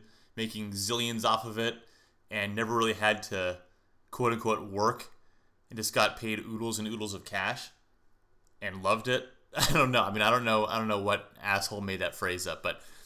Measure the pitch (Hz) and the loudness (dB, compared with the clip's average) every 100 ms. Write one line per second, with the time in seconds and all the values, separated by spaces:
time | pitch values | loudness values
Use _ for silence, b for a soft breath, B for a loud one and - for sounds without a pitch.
0 | b b b - 110 107 104 98 98 117 | b b b -8 -6 -6 -8 -4 -2 0
1 | 120 113 113 110 117 107 113 - - b | 0 0 2 2 0 -2 -2 -2 -12 b
2 | b b - 107 101 104 113 117 113 101 | b b -8 -4 -2 0 0 2 2 4
3 | 107 104 - 98 90 90 - _ _ _ | 2 2 -2 -4 -2 -4 -10 _ _ _
4 | - - 123 113 110 104 - 98 107 120 | -14 0 0 2 0 -2 -2 0 2 0
5 | - - - _ _ _ _ 113 107 127 | -8 -18 -20 _ _ _ _ -6 -2 2
6 | 104 - 113 107 107 110 113 110 107 113 | 2 2 -4 -4 -6 -6 -4 -4 -6 -6
7 | 107 95 - 98 98 127 - _ _ _ | -6 -8 -8 -4 -2 -4 -8 _ _ _
8 | _ _ _ _ _ - 101 95 95 110 | _ _ _ _ _ -10 -8 -2 2 2
9 | 113 127 - - _ - 151 156 131 123 | 2 -2 -2 -18 _ -2 2 4 6 4
10 | 98 107 107 123 117 110 107 113 110 104 | 2 4 4 4 4 2 2 0 0 0
11 | 101 101 - - 101 98 - 104 98 95 | 2 0 -2 -10 0 0 0 -4 -4 -2
12 | 90 - 95 90 87 78 90 - B B | -2 -2 -4 -2 -4 -4 -4 -6 B B